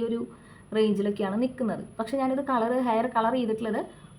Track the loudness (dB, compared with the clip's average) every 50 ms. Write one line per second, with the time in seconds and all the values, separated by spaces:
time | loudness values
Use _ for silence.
0 | -2 -2 -2 -4 -4 -8 -12 -16 -20 -20 -20 -20 -12 -2 0 2 4 4 4 2
1 | 2 0 0 0 -2 0 0 0 0 0 -2 -2 -2 -2 -2 -4 -6 -8 -8 -8
2 | -6 -4 -2 0 0 0 0 0 0 0 2 2 2 2 2 2 2 2 2 2
3 | 0 0 2 2 2 2 2 2 0 0 0 -2 -2 -2 -2 -2 -4 -6 -10 -18
4 | -20 -18 -6